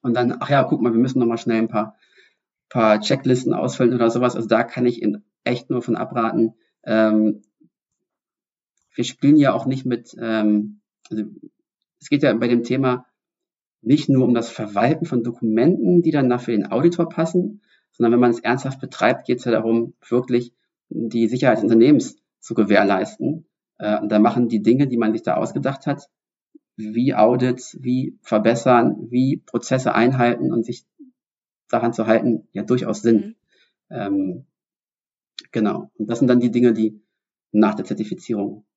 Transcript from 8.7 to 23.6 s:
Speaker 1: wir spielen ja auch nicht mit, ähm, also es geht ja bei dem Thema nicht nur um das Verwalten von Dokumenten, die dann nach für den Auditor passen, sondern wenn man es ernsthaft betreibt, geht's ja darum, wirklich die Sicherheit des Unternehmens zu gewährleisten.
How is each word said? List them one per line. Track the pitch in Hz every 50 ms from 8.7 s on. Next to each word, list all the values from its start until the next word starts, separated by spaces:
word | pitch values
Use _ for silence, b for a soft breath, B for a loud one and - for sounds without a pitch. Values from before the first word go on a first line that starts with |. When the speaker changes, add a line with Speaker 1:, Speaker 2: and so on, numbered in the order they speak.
| _ _ _ _ _
Speaker 1:
wir | - 117
spielen | - - _ - 139 151
ja | 151 143 135 101
auch | - -
nicht | 131 135 131 -
mit, | 131 120 120 - - - -
ähm, | 117 113 113 110 107 107 104 104 104 107 - _ _ _ _ _ _ -
also | 110 107 104 - - - - - _ _ _ _ _ _ _ _ _ _
es | - -
geht | 147 139 147
ja | 139 107
bei | 113 123 120
dem | 123 120 113
Thema | - 127 131 135 127 123 127 - _ _ _ _ _ _ _ _ _ _ _ _ _ _ _
nicht | _ 110 139 147 - -
nur | 143 127 131
um | 123 123
das | 117 117 -
Verwalten | - - 113 104 101 101 110 - 160 - 165
von | - 135 120 113
Dokumenten, | 120 117 - 117 113 110 113 123 160 190 - 117 180 180 175 170
die | 160
dann | 151 147 127 127
nach | 123 123 -
für | - 117
den | 104 101
Auditor | - 98 120 143 170 175 - 170 165
passen, | - - 160 165 - 180 175 - - b b b b b b b b
sondern | _ 117 117 120
wenn | 120
man | 123 120
es | 117 -
ernsthaft | - 113 120 131 - 135 135 -
betreibt, | - 127 - - - 113 127 - -
geht's | - 123 123 -
ja | 120 113
darum, | - 110 113 117 117 117 - - _ _ -
wirklich | - 123 123 - 123 120 123 120 _ _ _ _ _ _ _ _
die | - 113 120 113 110 117 113 107
Sicherheit | 123 123 - 131 113 -
des | 107
Unternehmens | 92 110 113 113 139 151 127 101 - - _ _ _ _ _
zu | - - 113
gewährleisten. | - 107 98 104 98 104 101 98 92 95 - - _ - - 156 165 - _ _ _